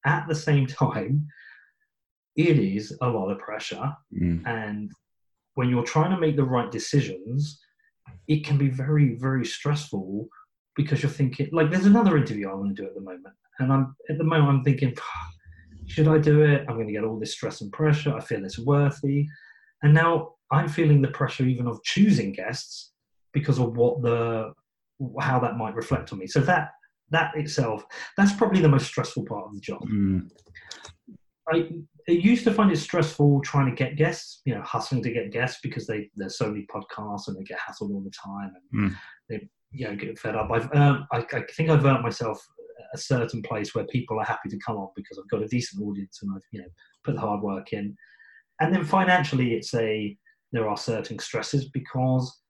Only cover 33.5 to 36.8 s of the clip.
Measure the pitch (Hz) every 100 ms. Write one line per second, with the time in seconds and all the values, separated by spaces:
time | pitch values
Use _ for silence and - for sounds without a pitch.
33.5 | 143 135 123 131 143 160 - - - -
34.5 | 107 - 117 - 131 117 113 101 117 127
35.5 | - - - 110 107 104 104 92 - 107
36.5 | 104 101 104